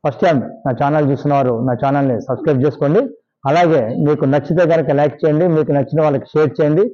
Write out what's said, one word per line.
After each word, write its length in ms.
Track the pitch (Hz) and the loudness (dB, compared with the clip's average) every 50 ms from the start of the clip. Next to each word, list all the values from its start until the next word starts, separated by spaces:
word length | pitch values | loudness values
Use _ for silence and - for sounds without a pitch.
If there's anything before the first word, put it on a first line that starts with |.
| - | -4
ఫస్ట్ 180 | 151 135 - 202 | -6 -4 0 0
టైమ్ 160 | 180 160 127 110 - - - - | 2 2 0 -2 -6 -12 -8 -6
నా 60 | 135 127 113 | -6 -2 -2
ఛానల్ 260 | 143 143 151 156 151 135 | 0 0 2 2 2 0
చూస్తున్నవారు 420 | 143 - - 147 143 139 135 127 120 113 117 131 | -2 -2 0 0 0 2 2 0 0 0 -2 -2
నా 60 | 123 113 143 | -2 -2 -2
ఛానల్ని 320 | 135 139 143 139 135 123 107 - - | -2 0 0 0 0 -2 -4 -4 -6
సబ్స్క్రైబ్ 340 | 127 127 - 165 147 127 131 | -8 -4 0 0 0 2 0
చేసుకోండి. 360 | 151 - - 156 139 156 214 277 254 - _ _ _ _ _ - 135 | 0 -2 -2 -2 0 0 0 0 -2 -8 _ _ _ _ _ -4 0
అలాగే 320 | 147 170 180 165 160 139 117 110 123 - 156 | 2 2 2 4 2 2 0 -2 -2 -2 0
మీకు 180 | 147 151 143 156 135 135 | 0 0 0 0 0 0
నచ్చితే 320 | 147 139 - 165 170 175 160 165 | 0 -2 -2 0 0 2 2 2
కనుక 160 | 160 151 151 143 143 | 0 2 0 0 0
లైక్ 160 | 147 151 147 - - | 0 0 -2 -2 0
చేయండి, 240 | 160 151 151 180 180 160 | 0 2 2 2 2 2
మీకు 160 | 156 151 160 147 143 | 0 0 0 0 -2
నచ్చిన 220 | 135 - 147 160 156 | -2 0 0 0 2
వాళ్ళకి 220 | 151 143 127 - - - | 2 0 -2 -4 -2 0
షేర్ 200 | 151 156 143 - - | 0 0 0 0 0
చేయండి. 260 | 156 147 151 165 208 247 | 0 0 2 2 0 -2